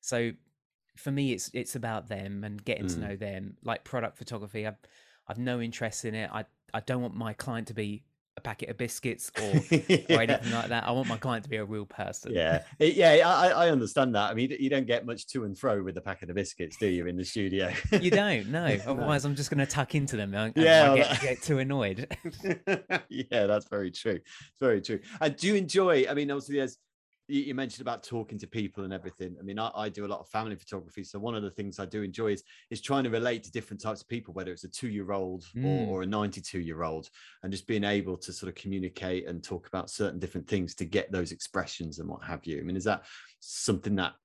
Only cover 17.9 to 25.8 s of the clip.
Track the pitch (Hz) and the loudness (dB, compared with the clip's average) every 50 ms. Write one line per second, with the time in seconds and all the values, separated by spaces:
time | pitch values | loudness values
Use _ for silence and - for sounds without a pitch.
17.9 | 214 190 180 180 214 202 202 208 170 113 101 101 139 165 175 156 107 98 101 117 | 2 4 6 6 4 4 4 4 2 0 0 -2 -2 0 2 2 0 0 0 -2
18.9 | 139 127 120 147 151 143 135 143 143 143 143 - 151 143 139 135 - 151 135 - | -2 0 2 2 2 2 2 0 -2 -2 -2 -2 0 0 0 2 2 -2 -2 0
19.9 | - 151 139 139 - 107 104 98 98 101 110 113 - 160 160 160 160 160 151 143 | 0 0 0 0 -2 -2 -2 -2 -2 -2 -2 0 4 6 8 10 10 10 10 10
20.9 | 135 131 127 - 143 - - 135 127 123 - - 151 131 131 135 139 139 117 98 | 10 8 6 6 2 0 2 0 -2 -2 0 0 0 0 2 0 0 0 0 0
21.9 | 95 98 131 - - - - 170 160 - - 190 175 175 - - 196 180 - _ | 0 -2 -6 -8 -10 -10 -10 -12 -12 -6 -2 -2 -2 -2 0 -2 -2 -2 0 _
22.9 | 170 180 - _ - 131 123 - - 120 104 101 104 107 104 _ - 101 98 92 | -4 -4 -2 _ -8 -8 -6 0 2 2 4 4 4 2 2 _ -4 -2 -2 -2
23.9 | 85 - - 113 101 82 - - - - - - _ _ 139 127 113 101 95 - | -6 -4 -2 -2 -2 -2 -4 -12 -20 -20 -20 -20 _ _ 4 4 4 4 2 -2
24.9 | 113 98 - - - - 160 156 135 - - 185 214 202 190 156 - 190 | -4 -4 -4 -10 -4 0 0 0 0 2 2 2 4 4 2 2 2 4